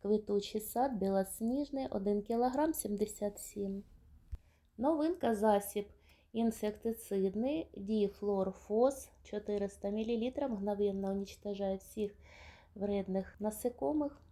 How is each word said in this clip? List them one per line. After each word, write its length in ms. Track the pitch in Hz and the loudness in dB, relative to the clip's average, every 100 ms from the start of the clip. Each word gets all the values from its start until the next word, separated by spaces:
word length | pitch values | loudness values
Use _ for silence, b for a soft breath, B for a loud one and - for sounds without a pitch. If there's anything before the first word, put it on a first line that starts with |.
квітучий 600 | 202 214 208 208 202 220 | 4 2 4 0 0 -4
сад, 360 | 214 - 269 233 | -4 0 0 2
білосніжний, 880 | 190 196 190 - 226 262 285 269 262 | 2 2 0 -2 -2 0 -2 -4 -4
один 340 | - 196 208 | -2 2 0
кілограм, 520 | 208 233 247 254 311 | 2 2 2 2 0
сімдесят 640 | 320 214 208 208 - 208 202 | 0 -2 -2 -2 -2 -4 -4
сім. 440 | - - 196 196 208 - - - - B B B B - | -12 -6 -4 -4 -8 -20 -20 -20 -14 B B B B -2
Новинка, 580 | 254 320 311 359 233 220 | 2 4 2 2 2 4
засіб 520 | 214 202 202 208 208 - b b b | 6 6 4 -6 -6 -10 b b b
інсектицидний, 1400 | 220 233 220 214 208 226 226 - 196 190 196 247 311 320 - | 0 0 2 -2 -2 -4 -4 -2 0 0 0 0 -2 -4 -10
Діфлорфос, 1300 | 196 220 202 202 202 196 190 190 - 214 254 277 - - | -2 2 2 0 -2 0 0 -4 -2 4 4 2 -12 -20
чотириста 680 | - 208 208 208 202 - 202 | -10 -8 -4 -2 -2 -4 -4
мілілітрів, 600 | 208 220 233 233 254 285 | -2 0 0 0 -2 -2
мгновенно 600 | 214 196 202 202 196 196 | -2 -2 0 0 0 -2
уничтожає 680 | 196 196 - 208 196 196 190 | -2 -4 -8 -8 -2 -2 -2
всіх 380 | - - 202 - B B B B B - | -6 -4 -4 -6 B B B B B -6
вредних 680 | 202 202 190 190 190 - | -2 0 0 -2 -2 -4
насекомих, 800 | 208 214 247 240 269 302 294 - - | -6 -2 -4 -2 0 2 0 -4 -20